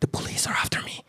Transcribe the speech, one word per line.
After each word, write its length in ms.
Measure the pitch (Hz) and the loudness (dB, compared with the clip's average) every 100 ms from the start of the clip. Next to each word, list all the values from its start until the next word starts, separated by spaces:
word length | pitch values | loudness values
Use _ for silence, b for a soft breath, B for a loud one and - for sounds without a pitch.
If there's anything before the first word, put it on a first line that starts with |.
The 80 | - | 2
police 380 | - - - - | 0 -4 0 0
are 80 | |
after 260 | - - - | 2 2 0
me. 220 | - - | -4 -10